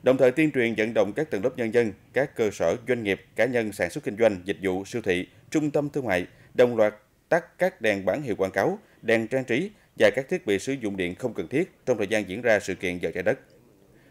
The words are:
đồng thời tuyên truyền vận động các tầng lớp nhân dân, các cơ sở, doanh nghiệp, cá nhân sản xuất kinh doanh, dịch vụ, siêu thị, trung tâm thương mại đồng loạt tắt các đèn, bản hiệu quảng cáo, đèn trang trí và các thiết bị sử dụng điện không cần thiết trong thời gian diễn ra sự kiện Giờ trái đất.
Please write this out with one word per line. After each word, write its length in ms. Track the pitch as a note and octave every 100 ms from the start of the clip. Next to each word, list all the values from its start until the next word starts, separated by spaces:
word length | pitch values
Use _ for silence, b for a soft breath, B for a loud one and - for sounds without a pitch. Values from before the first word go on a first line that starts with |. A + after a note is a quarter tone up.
đồng 140 | B2+ C3
thời 140 | C3
tuyên 200 | B2+ D#3
truyền 240 | C3+ A#2 G#2+
vận 180 | A2
động 200 | A2 G2+
các 180 | G#2 D#3
tầng 120 | G#2
lớp 140 | A2+ B2
nhân 160 | A2+
dân, 180 | A#2 A2+ F#2+ _
các 220 | - C#3+ -
cơ 140 | A2
sở, 240 | F#2+ E2+ G#2+ A#2
doanh 160 | A#2+
nghiệp, 220 | G#2 F#2 - -
cá 100 | A2+
nhân 260 | B2 A2
sản 180 | F#2+ F2
xuất 140 | D3
kinh 140 | C#3 G2+
doanh, 240 | A2+ F#2+ F2+
dịch 120 | E2+
vụ, 240 | F#2+ F#2 G2
siêu 160 | A#2+
thị, 260 | G#2+ F2+ F#2 b b
trung 200 | D#3+ D3+
tâm 180 | D3 C#3+
thương 160 | D3 B2+
mại 200 | F2+ F#2 b b
đồng 240 | - B2 A#2
loạt 180 | G#2+ G#2 _ _ _
tắt 280 | E3 E3+ _
các 240 | F#3 -
đèn, 240 | A2+ G2 F#2+
bản 160 | G#2+
hiệu 140 | C#3+ G2
quảng 160 | F#2+
cáo, 280 | F#2+ A#2+ G3+ b b
đèn 260 | A2 A2+ A2
trang 160 | C3
trí 260 | B2+ A#2+ G3 b b -
và 100 | G#2+ G#2
các 140 | C3+
thiết 160 | F3+ -
bị 140 | G2
sử 140 | -
dụng 240 | C3+ G#2+ G2
điện 180 | F2 F2+
không 180 | B2+
cần 140 | G#2 E2
thiết 240 | B2+ F#3+ _ -
trong 120 | A#2
thời 100 | G2+
gian 220 | G#2+ F#2+
diễn 120 | A2+
ra 180 | A#2+ G#2
sự 160 | - F#2
kiện 220 | F#2 F2
Giờ 140 | F2
trái 100 | F2
đất. 160 | F#2 C3+ _ _ _ _ _ b b